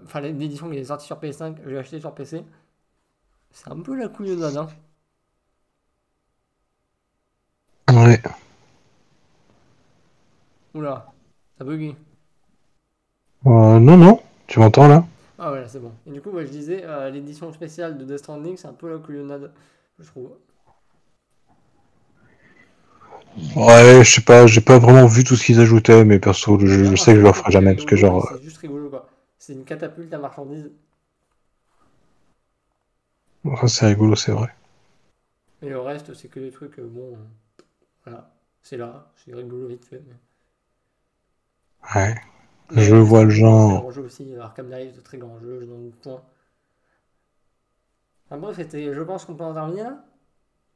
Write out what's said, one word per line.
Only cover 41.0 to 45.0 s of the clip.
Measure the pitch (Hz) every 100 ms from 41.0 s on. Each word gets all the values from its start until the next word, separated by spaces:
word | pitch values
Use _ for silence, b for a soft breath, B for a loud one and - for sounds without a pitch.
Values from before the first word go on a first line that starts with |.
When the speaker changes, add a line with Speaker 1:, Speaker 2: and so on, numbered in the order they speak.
| _ _ _ _ _ _ _ _ - 101
Speaker 2:
Ouais. | 101 113 _ _ _ _ _
Speaker 1:
mais | 113
Speaker 2:
Je | 104 110
Speaker 1:
euh, |
Speaker 2:
vois | 107 113
le | 110
Speaker 1:
c'est | 107
un |
Speaker 2:
genre. | 110 110 107 95
Speaker 1:
grand | 123
jeu | 131
aussi, | 123 - 135 123
Arkham | 113 - 127
Knight, | 127 131 123